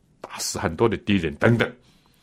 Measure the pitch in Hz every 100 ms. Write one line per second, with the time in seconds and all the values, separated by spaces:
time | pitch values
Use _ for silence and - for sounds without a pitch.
0 | _ _ - - - - 90 80 113 104
1 | - 101 82 71 117 117 101 - _ _
2 | _ _